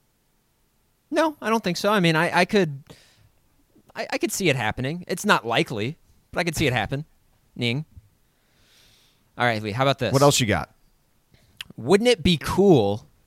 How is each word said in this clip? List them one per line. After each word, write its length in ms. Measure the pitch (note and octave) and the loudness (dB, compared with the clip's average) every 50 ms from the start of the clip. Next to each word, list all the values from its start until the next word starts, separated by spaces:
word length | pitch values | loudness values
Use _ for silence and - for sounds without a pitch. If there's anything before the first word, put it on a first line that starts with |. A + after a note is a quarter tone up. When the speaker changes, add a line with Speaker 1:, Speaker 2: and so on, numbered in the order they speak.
| _ _ _ _ _ _ _ _ _ _ _ _ _ _ _ _ _ _ _ _ _ _ | _ _ _ _ _ _ _ _ _ _ _ _ _ _ _ _ _ _ _ _ _ _
Speaker 1:
No, 260 | D4+ D4 D#4+ D#4 D4 - | -2 0 0 0 -2 -6
I 100 | - G#3+ | -4 -2
don't 120 | A3+ A3+ | -2 -2
think 140 | - F3+ E3+ | -2 -2 -4
so. 160 | - - G3+ | -2 0 0
I 80 | A3 G3+ | 2 2
mean, 160 | E3+ E3+ D#3+ | 2 2 2
I, 240 | D#3 F3 D3 - F3 | 2 0 2 2 2
I 40 | F#3 | 2
could, 380 | - A3 G3+ F3+ D#3 C#3 C3+ - - - - _ _ _ _ _ _ _ _ _ _ _ _ _ _ _ _ _ _ _ | 2 2 2 2 0 -2 -10 -16 -20 -20 -20 _ _ _ _ _ _ _ _ _ _ _ _ _ _ _ _ _ _ _
I, 140 | - A3+ - | -10 -8 -6
I 80 | - - | -6 -4
could 140 | F4+ - | -4 -4
see 160 | - - G3 D#3 | -4 -2 0 0
it 80 | C3 | 0
happening. 480 | B2 G#2+ G#2+ - - B2+ C#3 E3 F3+ - | 0 -2 -4 -4 -4 -6 -6 -8 -10 -8
It's 180 | - F#3 - - | -8 -8 -4 0
not 220 | G#3 F3+ C3 G#2+ | 0 0 0 0
likely, 520 | A#2 A2+ C#3 E3+ - C3 G2+ G#2+ C#3 E3 - _ _ _ _ _ _ | -2 -2 -2 -2 -2 -4 -4 -6 -6 -6 -10 _ _ _ _ _ _
but 80 | - F3+ | -6 -4
I 40 | E3+ | -4
could 120 | E3+ D#3 | -4 -4
see 100 | - D#3+ | -2 -2
it 60 | B2+ | 0
happen. 320 | B2 A2+ G2+ - C3+ C#3+ D#3 - _ _ _ _ _ _ _ _ _ | 0 -2 -2 -4 -6 -8 -8 -12 _ _ _ _ _ _ _ _ _
Ning. 300 | - B2 A#2 A#2+ D3 D#3 - _ - - _ _ _ _ _ _ _ _ _ _ _ _ _ _ _ _ _ _ _ _ _ _ _ _ _ _ | -4 -4 -2 -2 -4 -6 -10 _ -20 -20 _ _ _ _ _ _ _ _ _ _ _ _ _ _ _ _ _ _ _ _ _ _ _ _ _ _
All 80 | A#2 A#2+ | -2 -2
right, 180 | A#2+ A2+ G#2+ | -2 -2 -2
Lee, 100 | G#2+ G#2 | -4 -6
how 100 | G2+ B2 | -4 0
about 160 | C3+ C#3 C3 - | 0 0 0 0
this? 140 | B2+ G2 | -2 0
Speaker 2:
What 100 | B2 C3+ | 2 4
else 180 | C#3+ C#3+ C3+ - | 4 4 4 2
you 60 | B2+ | 0
got? 240 | G2+ F#2+ D#2 - - _ _ _ _ _ _ _ _ _ _ _ _ _ _ _ _ _ _ - - - | 0 0 -2 -4 -8 _ _ _ _ _ _ _ _ _ _ _ _ _ _ _ _ _ _ -18 -18 -14
Speaker 1:
Wouldn't 320 | - A2 C3 F#3+ G3+ A#3+ B3 | -10 0 2 2 4 4 2
it 140 | A#3 E3 | 2 2
be 140 | C#3 G3 E3+ | 2 2 0
cool 720 | C#3 - - - F3+ G3+ G3+ D#3+ B2 G2+ G2 G#2 A2 - - _ _ _ | 0 -2 -2 0 4 6 6 6 6 4 2 -2 -4 -8 -16 _ _ _